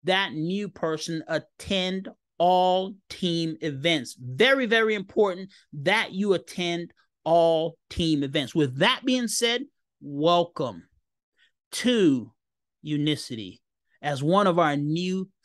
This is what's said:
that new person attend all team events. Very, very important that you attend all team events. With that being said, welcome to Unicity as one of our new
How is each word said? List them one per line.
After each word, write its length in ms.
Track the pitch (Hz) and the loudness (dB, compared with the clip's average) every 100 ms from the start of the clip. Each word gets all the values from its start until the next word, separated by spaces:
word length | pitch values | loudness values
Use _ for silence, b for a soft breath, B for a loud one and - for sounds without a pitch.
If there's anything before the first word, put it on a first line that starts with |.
| 151 | 0
that 280 | 185 190 | 0 0
new 340 | 151 160 196 208 | -4 -4 -4 -6
person 560 | - 165 156 - 165 151 | -6 -4 -4 -6 -8 -4
attend 800 | 160 - _ - 196 185 190 196 - _ _ | -6 -6 _ -4 -2 -2 -6 -8 -18 _ _
all 560 | 175 185 185 185 190 196 _ | 2 4 4 2 -2 -10 _
team 460 | - 180 165 160 156 | -6 -4 -2 -4 -4
events. 560 | 165 135 160 156 117 - | -8 -4 -2 -2 -4 -12
Very, 440 | 127 127 240 269 240 | -12 2 4 4 2
very 300 | 226 220 214 | 2 2 -2
important 540 | 196 - 202 180 190 b b | -4 0 0 0 -12 b b
that 400 | 147 143 214 208 | -4 0 0 -2
you 220 | 190 202 | -2 0
attend 600 | 175 - - 175 170 170 _ _ _ | 0 -2 -6 -4 -4 -8 _ _ _
all 540 | 156 170 165 160 165 160 _ | 2 4 6 4 0 -6 _
team 320 | - 165 151 | -2 0 0
events. 320 | 143 147 131 | 0 -2 -2
With 260 | 170 143 131 | 0 0 2
that 220 | 202 254 262 | 2 2 0
being 240 | 254 233 | -2 -2
said, 340 | - 233 240 - _ _ _ | -2 -2 -2 -6 _ _ _
welcome 880 | 143 143 160 175 170 - 131 90 - _ _ _ _ _ _ _ _ | -12 -2 2 2 0 -4 -8 -8 -20 _ _ _ _ _ _ _ _
to 640 | - 247 240 175 131 104 _ _ _ _ _ | -2 0 4 4 4 -2 _ _ _ _ _
Unicity 800 | 151 147 147 139 - 117 95 - _ _ _ _ | -6 -2 0 -2 -6 -10 -12 -16 _ _ _ _
as 200 | 143 139 | -6 -2
one 240 | 147 196 196 | 2 4 4
of 140 | 170 | 4
our 160 | 160 147 | 2 0
new 540 | 147 160 180 190 190 _ | -2 -2 -2 -4 -6 _